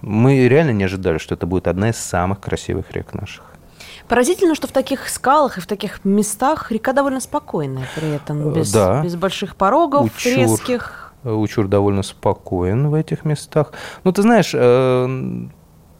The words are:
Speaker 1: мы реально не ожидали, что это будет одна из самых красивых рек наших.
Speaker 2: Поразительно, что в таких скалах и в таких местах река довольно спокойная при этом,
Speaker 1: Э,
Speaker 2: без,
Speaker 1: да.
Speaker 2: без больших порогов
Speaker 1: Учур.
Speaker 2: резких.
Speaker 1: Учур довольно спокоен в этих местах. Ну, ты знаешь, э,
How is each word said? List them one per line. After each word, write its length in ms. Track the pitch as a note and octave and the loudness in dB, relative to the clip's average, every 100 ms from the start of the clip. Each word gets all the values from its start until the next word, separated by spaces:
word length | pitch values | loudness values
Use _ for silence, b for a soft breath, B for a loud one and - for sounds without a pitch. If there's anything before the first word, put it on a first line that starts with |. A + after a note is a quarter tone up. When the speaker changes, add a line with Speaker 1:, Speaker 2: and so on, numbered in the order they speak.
Speaker 1:
мы 460 | - G#2+ B2 C#3 B2 | -2 2 4 6 6
реально 240 | C3+ C#3+ | 6 4
не 140 | G#2+ G2 | 2 0
ожидали, 340 | F#2+ F#2 D#2+ | 0 0 -2
что 160 | - E2+ | -2 -6
это 100 | F2 | -2
будет 220 | F#2 F2 | -2 0
одна 220 | F2 G#2+ | 0 0
из 60 | A#2 | -2
самых 420 | - F2 F2+ G2 | -4 -2 -2 -4
красивых 520 | - - - F2 - | -6 -8 -4 -6 -6
рек 200 | - - | -10 -10
наших. 300 | - G2 - - - B B B B B | -10 -12 -16 -20 -20 B B B B B
Speaker 2:
Поразительно, 480 | B3 B3 F#4 F4+ D4+ | 0 2 2 2 0
что 100 | C4+ | -2
в 40 | |
таких 360 | C4+ B3+ C4+ - | -4 -2 -4 -6
скалах 520 | - - D4 C4+ - | -4 2 2 2 -2
и 20 | |
в 60 | E3+ | -8
таких 360 | G#3 G#3 - | -6 -6 -6
местах 680 | G3 G3+ G3+ - C4 D#4 - | 0 0 0 0 -2 -2 -4
река 220 | A#3+ - | -4 -2
довольно 260 | C4 C#4 C4 | 0 0 -2
спокойная 640 | - D4 D4 G3 C#3+ C3 C3 - | -6 -8 -6 -6 -4 -6 -8 -6
при 140 | D#3 | -4
этом, 400 | D3 - D3 D3+ | -6 -4 -4 -2
Speaker 1:
Э, 40 | D#3+ | -2
Speaker 2:
без, 160 | D3+ | 0
Speaker 1:
да. 320 | A3 F#2 A#2 | 2 4 2
Speaker 2:
без 120 | F3 F3 | 0 -2
больших 400 | F#3 - G3+ - | -4 -4 -8 -2
порогов 500 | G3 C4+ E4+ C#4+ - - | 2 2 2 2 0 -2
Speaker 1:
Учур. 160 | B3 C4 | -2 2
Speaker 2:
резких. 760 | B3+ G#3+ - B3 - - - - | 2 2 0 -4 -4 -16 -20 -14
Speaker 1:
Учур 440 | B2+ G#2+ G#2+ - G2 | -4 -2 0 0 2
довольно 340 | G2+ G2+ G2 | 2 2 0
спокоен 840 | F#2+ - G#2+ F#2+ - F#2 F2+ G#2+ D3 | -4 -4 -2 -2 -2 -2 0 0 0
в 60 | D3+ | 0
этих 300 | D#3+ D#3+ D#3 | -2 -4 -4
местах. 460 | D3+ - - C#3+ B B B | -6 -2 -2 -2 B B B
Ну, 80 | F#3 | -2
ты 100 | F#3+ | 2
знаешь, 260 | G3+ A#3 F3 C#3 | 4 4 4 2
э, 920 | B2 B2 C3 B2+ B2+ C3 B2+ A#2+ A#2+ - _ _ _ _ | 4 6 4 2 0 -4 -6 -8 -10 -16 _ _ _ _